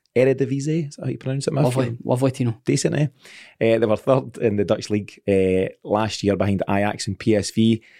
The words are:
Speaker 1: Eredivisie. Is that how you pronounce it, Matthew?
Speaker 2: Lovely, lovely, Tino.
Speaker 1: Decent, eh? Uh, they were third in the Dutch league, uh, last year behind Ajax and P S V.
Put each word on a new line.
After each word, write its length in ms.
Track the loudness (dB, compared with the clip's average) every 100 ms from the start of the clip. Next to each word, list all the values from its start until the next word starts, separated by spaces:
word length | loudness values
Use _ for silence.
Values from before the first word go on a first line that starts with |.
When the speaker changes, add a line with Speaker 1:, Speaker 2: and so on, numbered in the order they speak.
| _ 2
Speaker 1:
Eredivisie. 720 | 2 2 -2 -4 -4 -4 -4
Is 60 | -8
that 100 | -8
how 60 |
you 60 | -8
pronounce 300 | -6 -4 -2
it, 60 |
Matthew? 280 | 0 0 0
Speaker 2:
Lovely, 160 | -2 -4
lovely, 280 | -2 0 0
Tino. 300 | 0 -2 -2
Speaker 1:
Decent, 320 | -2 0 0 0
eh? 120 | -2 -4 -20 -20 -20 -2
Uh, 200 | 2 2
they 60 | 2
were 120 | 0
third 400 | 2 0 0 -2
in 180 | 0 0
the 100 | 0
Dutch 240 | -2 -2
league, 300 | -4 -4 -6 0
uh, 400 | 2 2 2 -2 -6
last 400 | -4 -2 -2 -2
year 120 | 0 0
behind 260 | 0 0 -2
Ajax 380 | -2 -2 -4 -8
and 120 | -2
P 160 | 0 2
S 160 | 0
V. 300 | 2 2 2 -2